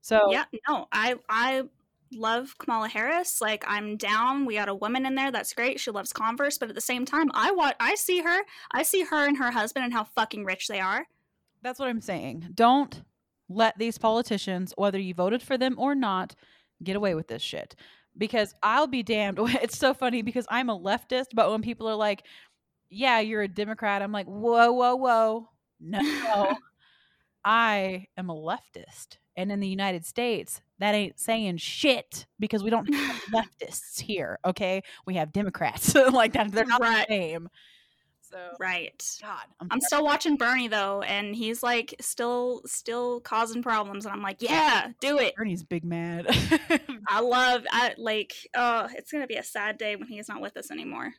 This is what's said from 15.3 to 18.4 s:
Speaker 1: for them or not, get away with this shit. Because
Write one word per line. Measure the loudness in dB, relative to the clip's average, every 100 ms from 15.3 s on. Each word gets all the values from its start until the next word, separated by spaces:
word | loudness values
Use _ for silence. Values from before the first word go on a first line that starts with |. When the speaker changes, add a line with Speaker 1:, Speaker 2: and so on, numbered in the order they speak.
| 0
Speaker 1:
for | 0 0
them | 0 0
or | 0 2
not, | 2 0 -4 -10 _ _ _ _
get | -4 0
away | 0 0
with | -4
this | -8
shit. | -8 -8 -12 -18 -20 -20 _ -6
Because | -2 0